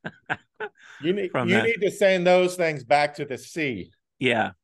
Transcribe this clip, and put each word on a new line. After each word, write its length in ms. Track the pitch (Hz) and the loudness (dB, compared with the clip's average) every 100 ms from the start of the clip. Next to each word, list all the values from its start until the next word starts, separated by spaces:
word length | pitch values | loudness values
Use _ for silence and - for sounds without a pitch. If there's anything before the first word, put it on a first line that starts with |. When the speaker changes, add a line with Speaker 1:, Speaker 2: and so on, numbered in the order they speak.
Speaker 1:
<laughs> 1000 | - - - - _ _ 440 - - - | -18 -16 -10 -10 _ _ -14 -14 -20 -6
Speaker 2:
You 100 | 151 | -4
need, 160 | 202 185 | -2 -2
Speaker 1:
from 180 | 131 175 | -2 2
Speaker 2:
you 60 | 196 | 2
Speaker 1:
that. 100 | 226 | 2
Speaker 2:
need 160 | 226 | 0
to 100 | 190 | -4
send 340 | 185 196 190 175 | 2 2 4 4
those 300 | 180 180 180 | 4 2 0
things 280 | 165 147 117 | -2 -4 0
back 300 | 147 147 151 | 2 2 -2
to 100 | 143 | -10
the 120 | 120 | -10
sea. 540 | - 170 143 104 80 _ _ _ | -10 -6 -4 -6 -10 _ _ _
Speaker 1:
Yeah. 340 | 127 117 98 - | 0 0 -2 -6